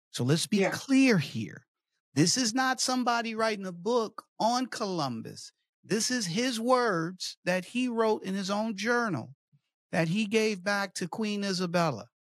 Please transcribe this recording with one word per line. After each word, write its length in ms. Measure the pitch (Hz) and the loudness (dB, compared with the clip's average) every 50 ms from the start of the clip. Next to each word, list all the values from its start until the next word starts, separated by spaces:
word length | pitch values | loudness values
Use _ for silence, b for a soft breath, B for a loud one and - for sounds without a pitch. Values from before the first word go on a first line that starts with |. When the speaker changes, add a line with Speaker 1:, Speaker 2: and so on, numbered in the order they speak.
| _ _ | _ _
Speaker 1:
So 120 | - - | -4 -2
let's 240 | 123 127 156 165 - | 2 2 2 2 2
be 120 | - 214 196 | 2 2 4
Speaker 2:
Yeah. 100 | 196 180 | 4 2
Speaker 1:
clear 460 | - - - - 269 262 269 262 226 | 2 -2 0 4 4 6 6 6 6
here. 480 | 175 - - - 113 107 80 - - _ _ _ _ _ _ _ _ _ _ - | 4 2 0 -4 -6 -6 -8 -10 -16 _ _ _ _ _ _ _ _ _ _ 2
This 220 | 131 160 180 - | 2 4 4 4
is 160 | 254 262 220 220 | 2 0 0 0
not 240 | 262 262 262 254 254 | 0 0 0 0 0
somebody 560 | - - 254 254 247 247 233 233 226 226 220 | 0 0 0 0 2 2 0 0 0 -2 -2
writing 300 | 220 220 226 214 196 196 | 0 0 0 0 -2 -6
a 80 | 190 | -8
book 520 | 175 170 170 214 247 240 220 196 - - - _ _ - | -8 -6 -2 0 2 2 0 -2 -6 -12 -18 _ _ 0
on 280 | - 226 240 247 262 | 0 2 2 0 -2
Columbus. 840 | - - - 233 196 185 170 147 131 117 113 113 110 104 - - - _ _ _ _ _ _ | -4 -6 -6 -4 -2 -2 -2 -2 -2 -4 -6 -10 -12 -14 -14 -16 -18 _ _ _ _ _ _
This 280 | _ 127 180 220 - - | _ -2 -2 0 0 0
is 160 | 254 247 220 | -2 -2 -2
his 340 | 175 160 220 247 269 247 220 | -2 -2 0 0 0 -2 -2
words 800 | 226 247 262 247 247 226 190 165 160 170 185 - - - - _ - | 2 2 4 4 4 2 2 0 -2 -4 -6 -8 -10 -12 -10 _ -4
that 180 | 175 180 185 180 | -2 -2 -2 -2
he 240 | - - 240 254 247 | -4 -4 -2 -2 -2
wrote 340 | 233 226 226 220 214 - | 0 2 2 2 2 0
in 120 | - 190 190 | -2 -4 -4
his 160 | 202 196 185 | -4 -2 -2
own 260 | 202 208 220 226 214 | -2 -2 -2 -4 -4
journal 580 | 190 202 233 240 240 240 220 170 117 113 120 - _ _ _ _ _ _ _ _ _ _ - | -4 -2 0 0 0 0 0 -2 -4 -6 -10 -16 _ _ _ _ _ _ _ _ _ _ -4
that 160 | - 175 165 160 | 0 0 0 2
he 180 | 175 214 220 | 2 0 0
gave 360 | 202 220 220 220 220 214 185 | 2 2 2 2 2 -2 -2
back 300 | 175 202 202 202 196 190 - | -2 -2 -2 -2 -2 -4 -6
to 120 | - 185 170 | -8 -8 -6
Queen 340 | - - 220 208 208 202 | -4 -4 -2 -2 -2 -2
Isabella. 680 | 202 196 190 175 185 175 165 175 170 160 127 98 87 - _ _ | -2 -2 -2 -2 -2 0 2 2 2 2 0 -4 -10 -14 _ _